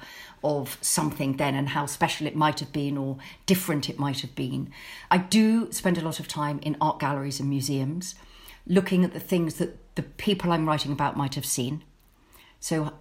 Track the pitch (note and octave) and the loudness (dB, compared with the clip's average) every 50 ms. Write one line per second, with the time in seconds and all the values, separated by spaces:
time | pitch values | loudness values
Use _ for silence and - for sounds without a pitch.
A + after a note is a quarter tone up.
0 | - - - - - - - - - D3+ D3 C#3+ C3 - - - - - - E3+ | -14 -18 -18 -18 -18 -20 -10 -4 -2 0 0 0 -2 -4 -6 -4 -2 0 2 2
1 | D#3 D3+ - - C#3+ C3+ C3+ C3+ D3 C#3 C3+ C#3 C#3 C#3 C3+ D3+ D3 C#3+ - - | 2 2 0 0 0 0 2 2 2 2 2 2 0 0 0 0 -2 -2 0 2
2 | F3 D#3+ - - D3+ D3 - D3+ D3+ D3+ D3 - D3 - - D3 C#3+ C#3+ C#3+ C#3 | 2 2 2 0 -4 -2 2 4 4 4 2 0 -4 -6 -4 -2 -2 -2 -2 -2
3 | C3+ C3+ C3 C3+ - - - - - - F#3+ F#3 - - D#3 C#3+ C3+ - - - | -2 -4 -6 -8 -10 -16 -20 -4 2 2 2 4 4 2 0 0 -2 -2 -2 -2
4 | C#3+ C#3 C3+ - - B2+ - - C3+ B2+ C3+ C#3 C3+ - - - - - - - | -2 -2 -2 -2 -6 -8 -6 -6 -4 -4 -4 -4 -6 -6 -10 -14 -18 -16 -16 -8
5 | - - - F#3 F#3 - - A3 A3 A3 A3 A3+ A3 - - - - F#3 F3 E3+ | 0 2 2 2 4 4 4 6 6 6 6 4 2 0 -4 -2 0 2 2 2
6 | D#3 D#3+ D3+ - D3+ - - D#3 D3 D3 D3 C#3 - D3+ D3+ - D#3 D#3 - - | 0 -2 -4 -6 -8 -6 -4 -2 -2 0 -2 -2 -2 -2 -2 0 0 0 0 0
7 | D3 C3+ C#3+ C#3 C#3 C#3+ C3 - C#3 C#3 C#3 C#3 C3 D3+ C#3 C3+ C3 C#3 D#3+ F3 | 0 0 0 0 -2 -4 -4 -4 -2 -2 0 0 0 0 0 0 0 -2 -4 -4
8 | F#3 - - - - - - - - - - - - - F3+ G3 F#3+ - F#3 F3+ | -6 -8 -12 -14 -18 -20 -20 -20 -20 -20 -20 -12 -2 2 4 4 4 4 4 4
9 | F3+ - - - - - F#3 F3 E3+ D#3+ - - F3 - - - - - - - | 4 4 0 -4 -4 0 2 2 2 0 0 -2 -4 -4 -4 -10 -20 -10 -8 -8
10 | - - - - - G#3+ G3 F3+ - F3 E3+ D#3+ D#3 D#3 D3+ D3 - C#3 C#3+ C#3+ | -8 -8 -8 -4 -2 0 0 2 2 2 2 2 2 2 0 0 0 -2 -2 0
11 | C#3+ C#3+ - D#3 C#3 C3+ - D3 C3+ - - - A#2+ B2+ D3 D#3+ - - _ _ | 0 0 0 0 -2 -2 -2 -4 -4 -2 -2 -2 -2 -2 -4 -6 -10 -14 _ _
12 | _ _ _ _ _ _ - - - - - _ - - E3+ D#3 D3+ D3+ - - | _ _ _ _ _ _ -20 -20 -20 -20 -18 _ -6 -2 -2 0 -2 -2 -6 -8